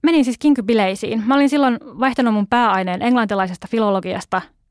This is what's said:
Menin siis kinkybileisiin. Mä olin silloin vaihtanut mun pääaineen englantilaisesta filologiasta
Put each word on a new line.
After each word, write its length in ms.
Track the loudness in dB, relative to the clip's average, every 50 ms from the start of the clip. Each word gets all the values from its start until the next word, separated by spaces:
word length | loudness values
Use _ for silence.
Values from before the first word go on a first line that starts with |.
Menin 220 | 2 2 2 4 2
siis 140 | 0 -2 0
kinkybileisiin. 840 | 2 2 2 2 0 0 0 2 0 0 -2 -6 -6 -6 -4 -4 0
Mä 80 | 0 2
olin 140 | 2 2 2
silloin 300 | 2 2 2 2 0 -2
vaihtanut 520 | -8 -16 -6 -2 -2 -2 0 0 0 2 2
mun 120 | 0 0
pääaineen 560 | 0 0 2 2 2 2 0 0 -2 -4 -2
englantilaisesta 680 | 0 0 2 2 0 0 0 -2 -2 -4 -6 -12 -10 -4
filologiasta 720 | -2 0 0 0 0 -2 -2 -6 -8 -8 -6 _ -4 -6 -6 -6 _ _ _ _